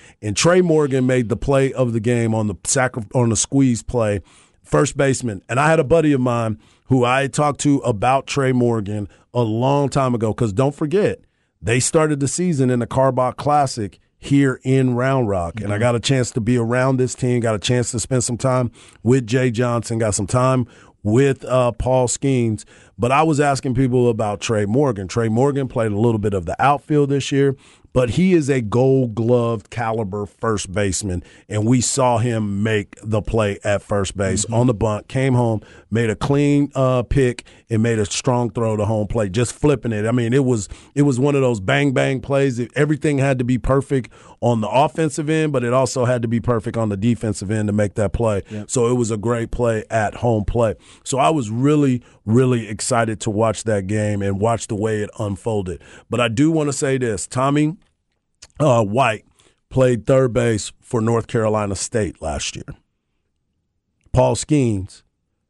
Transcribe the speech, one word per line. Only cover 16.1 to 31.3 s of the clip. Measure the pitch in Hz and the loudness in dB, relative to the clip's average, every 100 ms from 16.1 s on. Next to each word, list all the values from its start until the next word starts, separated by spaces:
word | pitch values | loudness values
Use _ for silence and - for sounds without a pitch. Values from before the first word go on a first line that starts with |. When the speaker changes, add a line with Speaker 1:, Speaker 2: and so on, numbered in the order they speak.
| 135 120 | 0 0
Speaker 1:
to | 127 | -2
be | 107 123 | 0 0
around | 113 127 131 131 | 0 0 2 0
this | 123 | -2
team, | - 127 123 | -2 -2 0
got | 113 | 0
a | 104 | -2
chance | - 123 117 | 0 0 0
to | 113 | -6
spend | - 127 | -2 -2
some | 113 117 | -2 -2
time | 131 127 120 - - - | 0 0 -2 -8 -20 -4
with | 110 135 110 | 2 2 2
Jay | 131 127 | 0 0
Johnson, | 110 123 120 - 113 | 0 0 -2 -2 -2
got | 110 98 | -2 -2
some | 95 | 0
time | 127 131 131 113 - - _ | 2 2 2 -2 -8 -20 _
with, | 101 117 139 - | 0 4 4 0
uh, | 117 127 120 | -2 0 0
Paul | 113 127 131 123 | 0 0 0 0
Skeens. | - 139 131 117 107 - - - - | -2 -2 0 0 -2 -8 -20 -20 -4
But | 120 | 0
I | 143 | 2
was | 160 143 | 2 2
asking | 147 135 139 123 | 2 0 -2 0
people | 135 123 120 | 2 2 2
about | 110 107 101 | 0 -4 -4
Trey | - 107 101 | -2 -2 0
Morgan. | 120 143 101 92 | 2 0 -2 -4
Trey | 120 113 | -2 0
Morgan | 113 139 139 131 | 2 2 0 -4
played | 127 113 | -4 -2
a | 101 | 2
little | 120 110 | 2 2
bit | 104 | 0
of | 98 85 | -2 -4
the | - | 0
outfield | 131 143 - 147 143 | 0 0 0 0 2
this | 139 - | 0 0
year, | 139 139 135 - _ _ | 0 0 -2 -10 _ _
but | - 123 | -2 0
he | 107 190 | 2 4
is | 175 139 | 4 2
a | 135 | -2
Gold | 107 120 135 135 120 | 0 2 4 4 2
Glove | 107 113 123 117 117 - | -2 2 2 0 -4 -8
caliber | - 113 113 98 104 101 | -6 -4 -4 -4 -6 -8
first | _ 113 104 - | _ -4 -2 -4
baseman, | 92 101 90 101 90 - | -2 -2 -2 -4 -6 -8